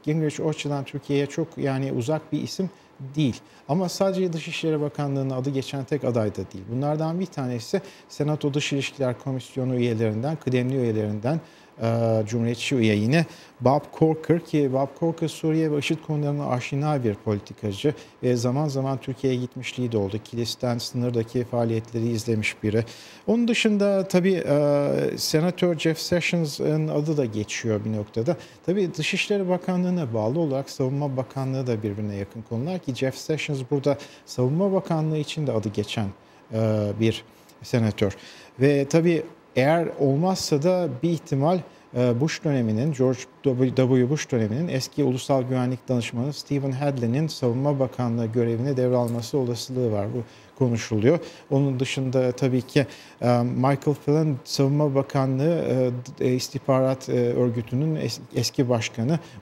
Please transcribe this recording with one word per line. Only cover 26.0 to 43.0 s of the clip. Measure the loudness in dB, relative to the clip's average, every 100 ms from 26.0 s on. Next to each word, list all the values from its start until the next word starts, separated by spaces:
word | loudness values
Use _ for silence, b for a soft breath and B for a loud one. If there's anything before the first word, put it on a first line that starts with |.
| 0 0 2 0 0 -2 0 0 0
adı | 0 0 0
da | 0
geçiyor | -2 -4 -4 -2 0 -2
bir | -4
noktada. | -4 -2 -2 -2 B B -2
Tabii | 0 0
Dışişleri | -2 -4 -2 0 0 0
Bakanlığı'na | -2 -2 -2 0 0 -2
bağlı | 0 0 0
olarak | 0 -2 -4
Savunma | -2 -2 0 -2 -4
Bakanlığı | -6 -4 -4 -2 -2
da | -2
birbirine | -2 -4 -4 -4
yakın | -6 -10
konular | -8 -4 -4 -6
ki | -4 -2
Jeff | -2 -2
Sessions | -4 -4 -2 -4 -2
burada | 0 2 0 B B -8
Savunma | 0 2 2 2
Bakanlığı | 0 0 0 0 -2
için | -4 -4 0
de |
adı | 0 0
geçen, | -2 -4 -2 -4 -6 B B -6
e, | 0 2 2 0 2
bir | 2 0 -8 B B B
senatör. | -2 2 2 2 0 -2 B B B 2
Ve | 4 4 4
tabii | 4 4 2 -2 -12 -4 2
eğer | 4 4 2 0
olmazsa | 2 2 2 0 0 2
da | 2 2 0 -2
bir | -2
ihtimal, | -2 -2 0 2 2 -2 B B 0
e, | 2 2
Bush | 0 0
döneminin, | 0 2 2 0 0
George | 2